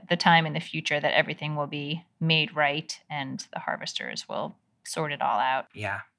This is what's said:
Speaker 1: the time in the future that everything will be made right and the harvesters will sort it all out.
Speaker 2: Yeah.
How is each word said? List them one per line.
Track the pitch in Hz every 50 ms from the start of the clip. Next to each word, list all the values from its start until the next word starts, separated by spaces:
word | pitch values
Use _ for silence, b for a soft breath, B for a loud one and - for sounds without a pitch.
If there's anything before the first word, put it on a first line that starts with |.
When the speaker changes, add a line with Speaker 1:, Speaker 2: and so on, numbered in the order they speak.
| - -
Speaker 1:
the | 175
time | 170 - 180 170 165 160
in | 156 147
the | 165
future | - - - 156 156 - 151 147
that | 147 151 -
everything | - 156 151 151 - 151 151 151
will | 147 147 139
be | 147 147 143 143 156 165 - _ _ _
made | 165 160 160 160 151 147 -
right | 151 147 143 143 156 156 - - - _ _
and | 156 143 139 135 135 - - - -
the | -
harvesters | - - - - - - - - - 62 - - - -
will | - - 147 - - _ _ _ _ _ _
sort | - - - 160 147 143
it | - 139
all | 131 117 104
out. | 127 131 131 135 - - _
Speaker 2:
Yeah. | 104 104 101 101 98 - - _